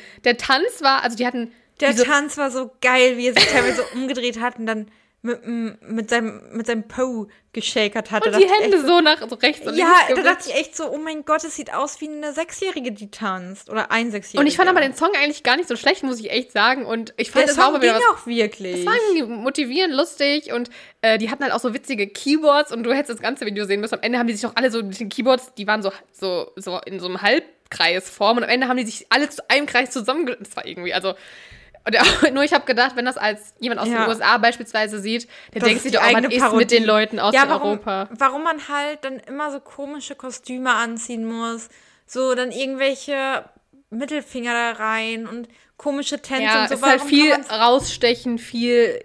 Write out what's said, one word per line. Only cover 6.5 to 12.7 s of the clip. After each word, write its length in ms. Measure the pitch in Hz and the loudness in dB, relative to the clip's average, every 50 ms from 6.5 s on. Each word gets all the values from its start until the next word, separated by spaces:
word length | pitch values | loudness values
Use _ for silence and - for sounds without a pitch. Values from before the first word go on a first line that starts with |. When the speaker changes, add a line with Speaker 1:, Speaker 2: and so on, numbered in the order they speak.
Speaker 2:
mit 160 | - 233 226 233 | -10 -8 -4 -4
seinem 180 | 233 226 214 | -4 -4 -4
Po 420 | 220 - - 254 262 247 226 202 202 _ _ _ _ _ | -8 -4 -4 -4 -2 -2 -6 -8 -10 _ _ _ _ _
geschakert 580 | 233 220 - - 247 214 208 208 226 214 - | -8 -8 -2 0 0 0 0 0 -4 -6 -2
hatte. 140 | 208 - 427 453 | -2 0 0 2
Speaker 1:
Und 60 | - | 2
Speaker 2:
Dachte 120 | 381 392 | 2 2
Speaker 1:
die 60 | 370 | 2
Speaker 2:
ich 0 | |
echt 120 | 381 427 415 | 0 0 2
Speaker 1:
Hände 180 | 427 392 349 | 2 2 2
Speaker 2:
so 60 | 277 262 | 2 4
Speaker 1:
so 120 | 349 349 | 2 4
nach 200 | 320 302 311 320 - 233 | 4 4 2 2 -2 -10
so 60 | 262 | -8
rechts 300 | - - 277 302 - - | -2 0 0 0 -2 -8
und 100 | - 311 320 | -6 -2 0
Speaker 2:
Ja, 80 | 359 | 4
Speaker 1:
links 140 | 330 359 349 | 6 8 6
Speaker 2:
da 60 | - - 262 | 6 6 2
Speaker 1:
gewippt. 120 | - - 339 | 2 4 2
Speaker 2:
dachte 220 | 359 349 - 285 | 2 2 -2 -4
ich 60 | - | -2
echt 200 | 269 320 - - | -2 -4 -4 -8
so, 160 | - 320 269 | -10 -8 -8
oh 60 | - 294 | -6 -8
mein 260 | 311 320 311 302 285 | -8 -8 -10 -10 -4
Gott, 220 | - 302 320 320 | -2 -2 -2 -2
es 100 | 330 - | -6 -12
sieht 180 | - 269 - - | -12 -12 -8 -6
aus 280 | 180 262 294 - - | -6 -6 -6 -8 -12
wie 80 | 311 302 | -12 -12
eine 240 | 302 294 302 302 285 | -12 -10 -10 -8 -6
Sechsjährige, 580 | 302 330 320 - - 392 381 | -6 -8 -8 -8 -8 -6 -6